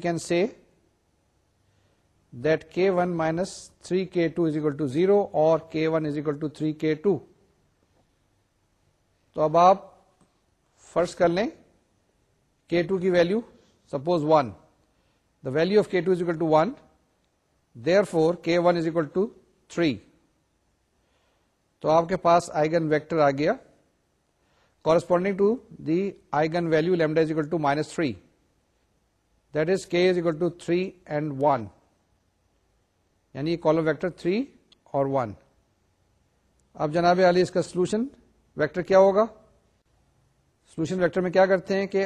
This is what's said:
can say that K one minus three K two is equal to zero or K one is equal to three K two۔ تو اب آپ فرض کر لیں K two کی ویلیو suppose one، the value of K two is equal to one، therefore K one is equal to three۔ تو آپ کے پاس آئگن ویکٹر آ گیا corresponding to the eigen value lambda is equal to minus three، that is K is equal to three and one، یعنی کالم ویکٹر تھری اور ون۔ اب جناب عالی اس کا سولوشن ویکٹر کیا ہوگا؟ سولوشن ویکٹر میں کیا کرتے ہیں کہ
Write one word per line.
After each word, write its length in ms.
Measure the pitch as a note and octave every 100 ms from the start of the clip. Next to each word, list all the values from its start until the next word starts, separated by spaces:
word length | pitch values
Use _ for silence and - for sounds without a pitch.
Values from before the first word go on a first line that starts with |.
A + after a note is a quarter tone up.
| F3
can 100 | E3
say 260 | - F3 A3+ - _ _ _ _ _ _ _ _ _ _ _ _ _ _ _ _ _ A#2+ C#3+
that 180 | D#3 -
K 180 | F3 G3
one 220 | F3+ F3+ E3+
minus 320 | D#3+ E3 F#3+ - - _
three 240 | - F3+ F#3
K 180 | F3+ E3
two 160 | E3+ E3
is 100 | D3+
equal 160 | D3+ C#3+
to 80 | C#3+
zero 280 | C#3+ F#3 G3+ G3 D3+
or 180 | D#3 D#3+ D#3
K 100 | D#3 D#3+
one 180 | D#3+ D#3
is 120 | D3
equal 180 | D3 D3
to 80 | D#3 -
three 160 | D#3 D3+
K 140 | D#3 D3+ G3+
two۔ 120 | D#3 - _ _ _ _ _ _ _ _ _ _ _ _ _ _ _ _ _ _ _ _
تو 80 | -
اب 160 | D#3 E3
آپ 280 | F3+ G3 - - _ _ _ _ _ _ _ _ -
فرض 200 | D#3+ F3 -
کر 140 | F3
لیں 160 | F3 D4+ - _ _ _ _ _ _ _ _ _ _ _
K 100 | E3+ E3+
two 100 | F#3+
کی 80 | F#3+
ویلیو 300 | F3 E3+ A3 - - _ _ _
suppose 320 | C#3+ D3+ F3 D3
one، 180 | D#3 A#2+ - _ _ _ _ _ _ _ _
the 100 | C3+ C#3+
value 220 | F3+ G#3
of 80 | F3+
K 80 | F#3
two 120 | E3+ F3+
is 60 |
equal 180 | F3 D#3+
to 80 | E3
one، 220 | D#3 F#3 C#4+ _ _ _ _ _ _ _ _ _ A#2+ C3
therefore 460 | F#3+ F#3+ E3+ D#3+ F3
K 140 | E3 F3 F3
one 140 | F3
is 80 | D#3+
equal 160 | D#3+ D3 F3+
to 100 | A3+ - _ _ _ -
three۔ 200 | E3 G2+ - _ _ _ _ _ _ _ _ _ _ _ _ _ _ _ _ _
تو 100 | D3+
آپ 180 | E3 E3+
کے 80 | F#3
پاس 320 | F3 F3 F3
آئگن 340 | D#3+ D#3 E3+ D#3
ویکٹر 280 | D3+ D3+ E3
آ 100 | C#3+ C#3
گیا 160 | D#3+ C4 - _ _ _ _ _ _ _ _ _ _ _ D#3+
corresponding 540 | E3 - F3 G3 F#3+
to 80 | G3+ B3+ - D#3+ C#3+
the 100 | E3+ G3 - _ C#3+
eigen 280 | D#3+ F3 E3+ D#3
value 240 | E3 F3+
lambda 240 | D#3 D#3+ D#3+
is 60 |
equal 180 | D#3 D3+
to 100 | E3+ C#3+
minus 300 | D3 D3 -
three، 180 | D3+ F#2+ _ _ _ _ _ _ _ _ _ _ _ _ _ D3
that 180 | D#3+ F#3+
is 140 | -
K 160 | F3 F#3
is 100 | F3+
equal 180 | E3+ D#3
to 100 | F3 - -
three 200 | F3 F#3+ - - D3
and 180 | D3+ C3+ D3
one، 180 | B2+ G#2 - _ _ _ _ _ _ _ _ _ _ _ _ _ _ _
یعنی 220 | C3+ D3+ E3
کالم 220 | D#3+ E3 D#3
ویکٹر 220 | C#3+ F3+
تھری 340 | - E3+ G#3 C#4 _ _ _
اور 220 | _ C#3+ C#3
ون۔ 220 | C3+ A2+ F#2 _ _ _ _ _ _ _ _ _ _ _ _ _
اب 200 | - D3+
جناب 260 | E3 F3 F3+ F3+
عالی 160 | F3+
اس 100 | F3+
کا 100 | F#3
سولوشن 440 | D#3+ E3+ F3+ G#3+ C4+ - _ _ _ -
ویکٹر 240 | D3+ F3+
کیا 180 | E3+ F#3+
ہوگا؟ 260 | G3 G3 A3+ - _ _ _ _ _ _ _ _ _ _ _ _ _
سولوشن 260 | - D#3 F#3
ویکٹر 200 | E3+ F#3+
میں 100 | F3+
کیا 140 | F3+ F#3+
کرتے 300 | F#3+ F3+ G3
ہیں 80 | G3
کہ 180 | G3